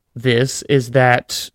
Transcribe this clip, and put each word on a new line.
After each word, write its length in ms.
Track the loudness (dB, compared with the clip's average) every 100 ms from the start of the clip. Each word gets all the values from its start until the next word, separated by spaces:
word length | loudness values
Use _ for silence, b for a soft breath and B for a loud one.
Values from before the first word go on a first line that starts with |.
| _
this 480 | -6 0 0 0 -4
is 300 | 0 0 2
that 580 | 2 4 2 -2 -12 -12